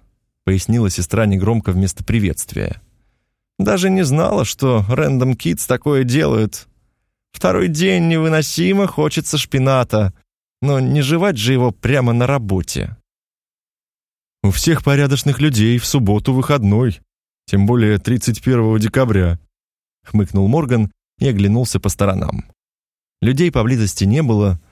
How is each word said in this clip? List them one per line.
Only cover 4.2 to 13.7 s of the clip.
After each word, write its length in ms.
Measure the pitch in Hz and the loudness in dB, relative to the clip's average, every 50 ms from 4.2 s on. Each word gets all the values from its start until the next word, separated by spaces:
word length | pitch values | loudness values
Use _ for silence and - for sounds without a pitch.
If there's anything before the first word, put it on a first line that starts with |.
| 175 - 208 - 117 | 0 0 0 -2 -2
что 400 | - - - 135 131 120 110 98 104 | -4 -4 -2 -2 0 2 0 0 0
Рэндом 460 | 127 - 156 143 135 123 127 131 123 | 0 0 0 0 0 0 0 0 -2
Кидс 320 | - - 170 170 - - | -2 -2 -4 -4 -4 -2
такое 360 | - 127 120 - 151 143 135 131 | -4 -4 -2 -2 -2 0 0 0
делают. 640 | 120 123 156 156 143 120 107 110 101 - - - _ _ _ _ _ _ _ _ _ _ _ _ _ | 0 0 0 0 0 0 0 0 -2 -4 -10 -18 _ _ _ _ _ _ _ _ _ _ _ _ _
Второй 360 | - - - 185 185 180 185 | -8 -4 -2 0 0 0 -2
день 400 | 175 151 151 185 190 190 175 165 | -2 -2 0 0 0 2 2 2
невыносимо 800 | 165 165 160 160 160 160 156 143 - - 165 170 185 196 196 196 | 0 0 0 0 0 0 0 -2 -2 -4 -2 -2 0 0 0 0
хочется 500 | 175 - 151 151 151 - 160 151 - - | -2 -2 -2 -2 -2 -2 -4 -4 -4 -4
шпината, 760 | 139 - - - 135 131 135 135 131 120 - - 110 101 92 - - _ _ _ _ _ _ _ _ | -6 -4 -4 -2 0 0 2 2 0 0 0 0 0 0 0 -2 -6 _ _ _ _ _ _ _ _
но 180 | 131 143 139 131 | -2 -2 0 0
не 220 | 131 127 135 151 | 0 0 0 0
жевать 360 | 135 135 165 165 190 208 160 | 0 0 0 0 0 0 -2
же 160 | 107 104 123 135 | 0 0 0 2
его 180 | 123 123 120 | 2 2 0
прямо 420 | - - - 113 143 135 123 120 117 | -2 -2 -2 0 0 2 2 2 2
на 140 | 120 123 | 2 0
работе». 720 | 131 143 135 110 98 95 92 85 - - - - - - - _ _ _ _ _ _ _ _ _ _ _ _ _ _ | 0 0 -2 -2 -2 -2 -2 -2 -4 -6 -6 -8 -8 -10 -16 _ _ _ _ _ _ _ _ _ _ _ _ _ _